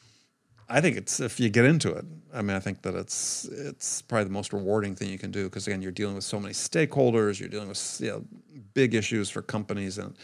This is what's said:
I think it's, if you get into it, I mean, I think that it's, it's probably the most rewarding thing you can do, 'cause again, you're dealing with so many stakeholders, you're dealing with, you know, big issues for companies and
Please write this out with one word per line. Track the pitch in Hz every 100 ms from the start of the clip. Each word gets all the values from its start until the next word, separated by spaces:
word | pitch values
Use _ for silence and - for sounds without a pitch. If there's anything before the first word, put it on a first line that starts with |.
| _ _ _ _ _ _ -
I | 135
think | 165 -
it's, | - -
if | 127 -
you | 120
get | 113 123
into | 160 -
it, | 78 - - -
I | 131
mean, | 101 98
I |
think | 98 92
that | 101 90
it's, | 95 - - - -
it's | - 143 - - -
probably | - 117
the | 98
most | 101 98
rewarding | 101 95 107 101 92
thing | 101
you | 95
can | 95
do, | 101 95
'cause | 95 95
again, | 95
you're | 95
dealing | 90 104 98
with |
so | - 104
many | 101
stakeholders, | 98 - 165 160 143 123 117 104 98
you're | 95
dealing | 104 101
with, | 101 - -
you | 117
know, | 107 - - _ 147 101
big | - 131 113
issues | 98 113 98
for | 104
companies | - 107 101 104 98 98
and | 98 -